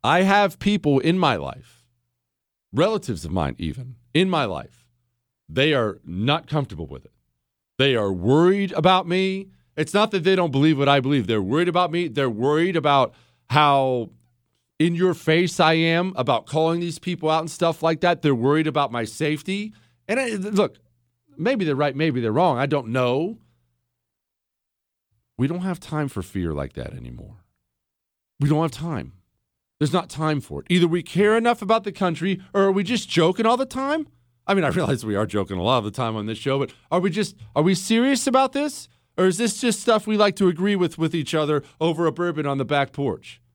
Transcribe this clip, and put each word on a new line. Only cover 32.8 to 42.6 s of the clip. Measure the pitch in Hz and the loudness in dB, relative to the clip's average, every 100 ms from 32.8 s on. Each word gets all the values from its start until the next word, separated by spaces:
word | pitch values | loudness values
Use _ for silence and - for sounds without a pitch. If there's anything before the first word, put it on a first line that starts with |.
just | 190 240 - | 0 -4 0
joking | - 165 190 220 | 2 2 2 2
all | 247 | 2
the | |
time? | 262 262 269 311 302 _ _ _ - | 0 -4 -2 -2 -4 _ _ _ -2
I | |
mean, | 196 | 0
I | 151 | 2
realize | - 151 135 110 | 0 -2 -2 -2
we | 101 | -2
are | |
joking | 107 104 95 95 | -2 -2 -4 -2
a | |
lot | 95 127 | 0 0
of | |
the | 104 | 0
time | 98 120 110 | -6 -6 -4
on | 107 | -8
this | 110 | -6
show, | 139 135 | -4 -2
but | 135 - _ | -4 -8 _
are | 175 | -2
we | 185 | 0
just, | 175 202 - - - | -2 -6 -8 -6 0
are | |
we | 160 | 2
serious | 190 - 226 254 262 - | 0 0 2 2 0 2
about | 262 269 | 2 2
this? | 277 294 - - _ _ - | 0 -4 -6 -18 _ _ 0
Or | 185 | 0
is | 180 | 2
this | 233 - | -2 0
just | 247 - | -2 0
stuff | - 214 214 | 2 0 2
we | 214 | 2
like | 202 196 | 2 4
to | 190 | 0
agree | 160 196 202 | 2 0 0
with, | 175 - | -2 -2
with | 160 | -2
each | 170 139 | -2 -2
other | 160 151 151 - _ | -2 0 -2 -4 _
over | 160 160 170 | -2 0 -2
a | |
bourbon | 160 175 156 143 | -2 -4 -2 -4
on | |
the | 139 | -4